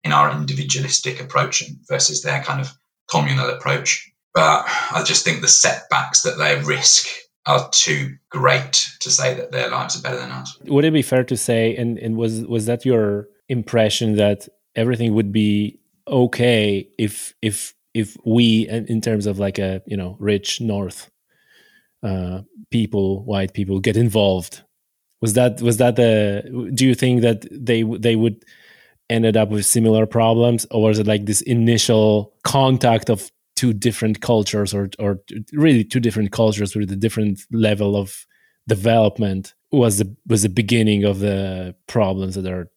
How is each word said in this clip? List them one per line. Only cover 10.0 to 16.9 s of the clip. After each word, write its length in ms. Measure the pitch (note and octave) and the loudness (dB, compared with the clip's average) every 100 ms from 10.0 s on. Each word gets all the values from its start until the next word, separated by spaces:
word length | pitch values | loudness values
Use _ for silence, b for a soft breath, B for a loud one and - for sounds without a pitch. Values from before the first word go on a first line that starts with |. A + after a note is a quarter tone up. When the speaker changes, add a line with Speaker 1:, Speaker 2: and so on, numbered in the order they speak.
Speaker 1:
better 160 | C2 B1 | -6 -8
than 120 | B1 | -10
ours. 280 | B1+ - - | -12 -14 -16
Speaker 2:
Would 200 | - C#3+ | 0 2
it 80 | D#3+ | 4
be 100 | D#3 | 2
fair 220 | C3 B2+ | 2 0
to 120 | B2 B2 | 0 -4
say, 400 | - A2+ A2+ A#2 | 0 2 0 0
and, 220 | A#2+ A2 | -4 -4
and 180 | A2+ A2+ | -4 -2
was, 280 | A2+ A2+ | -2 -4
was 220 | A2+ A#2 G#2+ | -4 -2 -2
that 180 | A#2+ | -2
your 440 | C3 A#2 G#2 G2+ G#2 _ _ | 2 2 2 -2 -6 _ _
impression, 680 | B2 G#2+ A#2 G#2+ - A2+ G#2 | -6 -2 2 2 2 0 2
that 320 | G#2 G2+ - _ _ | 2 0 -6 _ _
everything 400 | - A#2 A#2 A#2 | -4 -2 0 0
would 180 | G#2+ G2+ | 0 0
be 480 | G#2+ G#2 G#2 G#2 - _ _ - | 0 2 0 -2 -8 _ _ -2
okay 840 | C3+ B2 - A#2+ A#2 G#2 G2 F#2+ | 2 2 2 2 4 2 -2 -6